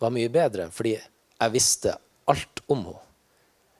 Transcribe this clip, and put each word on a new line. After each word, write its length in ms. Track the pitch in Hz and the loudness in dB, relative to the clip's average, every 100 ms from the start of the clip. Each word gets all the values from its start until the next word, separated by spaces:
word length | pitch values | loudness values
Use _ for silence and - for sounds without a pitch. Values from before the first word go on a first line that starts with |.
var 120 | 113 | -2
mye 180 | 123 117 | 0 0
bedre, 340 | 147 151 98 82 | 2 2 0 -8
fordi 220 | - 117 110 | -2 -2 -2
jeg 560 | - _ _ - 117 | -6 _ _ 0 0
visste 400 | 120 - - 101 - _ _ - | 2 2 2 0 -4 _ _ -2
alt 340 | 143 - - - | 0 -2 -10 -2
om 220 | 139 85 | -2 -2
henne? 160 | 80 - _ _ _ _ _ _ _ | -12 -20 _ _ _ _ _ _ _